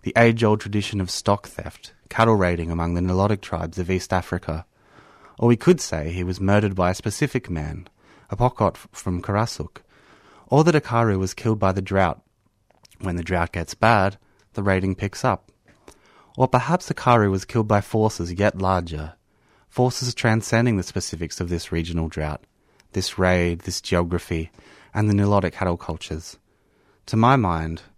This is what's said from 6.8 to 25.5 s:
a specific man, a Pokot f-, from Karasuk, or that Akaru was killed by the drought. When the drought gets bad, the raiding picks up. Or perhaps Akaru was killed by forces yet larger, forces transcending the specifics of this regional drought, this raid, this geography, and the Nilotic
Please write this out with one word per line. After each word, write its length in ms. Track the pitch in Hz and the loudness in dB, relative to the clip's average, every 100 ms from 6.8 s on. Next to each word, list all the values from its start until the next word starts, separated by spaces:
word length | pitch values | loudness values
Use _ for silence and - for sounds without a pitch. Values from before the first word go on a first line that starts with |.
| 90 | 0
a 60 | 92 | 0
specific 540 | 110 - 147 127 - | -6 -4 -2 -4 -4
man, 380 | 82 76 76 - _ _ _ _ | -6 -6 -10 -14 _ _ _ _
a 40 | 101 | 0
Pokot 400 | 123 - 101 - | 0 2 -2 -2
f-, 120 | - | -20
from 300 | - - 90 | -10 -6 -6
Karasuk, 560 | - 101 117 - - - _ _ _ _ _ - _ | -2 -2 -2 -6 -12 -12 _ _ _ _ _ -20 _
or 160 | 139 | 4
that 120 | 160 156 | 6 2
Akaru 440 | - 117 113 95 | 0 0 2 2
was 160 | 95 - | -2 -2
killed 240 | 113 107 | -2 0
by 120 | 95 | 0
the 100 | 95 | 0
drought. 380 | 95 98 90 - _ _ _ _ _ _ _ _ | 0 2 2 -2 _ _ _ _ _ _ _ _
When 160 | 98 87 | -6 -4
the 80 | |
drought 280 | 85 90 85 | -2 -2 -2
gets 240 | 90 82 - | -4 -8 0
bad, 420 | 110 110 95 101 _ _ _ | 4 4 2 -2 _ _ _
the 100 | - | -4
raiding 320 | 98 95 95 92 | 0 0 0 -2
picks 280 | 101 - | -6 -2
up. 280 | 127 95 _ _ _ _ - _ _ _ _ - | -2 -2 _ _ _ _ -20 _ _ _ _ -2
Or 100 | 131 | 2
perhaps 420 | 123 123 175 - | 2 2 -2 -2
Akaru 400 | - - 117 104 | -2 4 6 4
was 160 | 95 - | 2 -2
killed 220 | 120 107 | -2 2
by 140 | 104 | 0
forces 520 | - 110 107 - 87 | 2 0 0 0 -6
yet 240 | 90 101 92 | 0 0 2
larger, 560 | 95 92 82 76 78 - _ _ _ _ _ | 0 0 -2 -8 -10 -14 _ _ _ _ _
forces 440 | - 127 - 123 | 0 0 0 -6
transcending 640 | - 120 110 - 113 120 101 | -2 0 0 2 2 2 0
the 60 | |
specifics 560 | 87 - - 80 85 - | -2 -6 -6 -8 -8 -6
of 100 | 87 | -4
this 220 | 85 - | -4 -2
regional 360 | 82 82 85 80 | -4 -2 -2 -4
drought, 360 | 78 76 76 _ _ _ _ _ | -4 -6 -8 _ _ _ _ _
this 240 | - - - | -6 -6 0
raid, 420 | 92 90 87 87 | 4 4 2 -2
this 200 | 92 - | -6 -8
geography, 680 | - 90 87 87 - 82 80 - - - - | -2 0 0 -4 -4 -6 -6 -14 -20 -20 -8
and 160 | - 107 | -2 2
the 40 | |
Nilotic 400 | 101 101 101 95 | 4 4 2 0